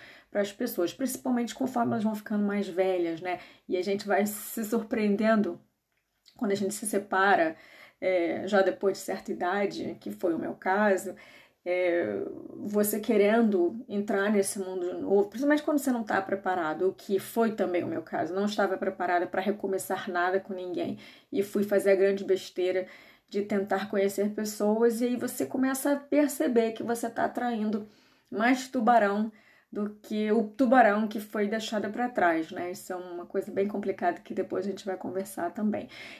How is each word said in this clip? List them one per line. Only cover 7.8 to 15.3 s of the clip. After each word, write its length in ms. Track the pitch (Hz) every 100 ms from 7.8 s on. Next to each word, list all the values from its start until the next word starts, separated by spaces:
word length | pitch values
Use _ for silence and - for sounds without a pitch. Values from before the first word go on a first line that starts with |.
| - _
é, 460 | 185 185 170 - 190
já 160 | 196
depois 360 | 190 185 196 190
de 40 |
certa 300 | - 202 -
idade, 640 | - 180 202 202 - 165 170
que 140 | 208
foi 200 | 208 180
o 60 | 160
meu 160 | 170
caso, 600 | - 190 196 214 190 190 - - - - _
é, 580 | 180 180 180 175 - - - - - -
você 420 | 202 208 208 214
querendo 840 | - 214 202 226 226 196 175 226 -
entrar 440 | 202 202 202 202
nesse 260 | 208 196 202
mundo 280 | 185 185 175
de 140 | 175
novo, 280 | - 196
principalmente 340 | 202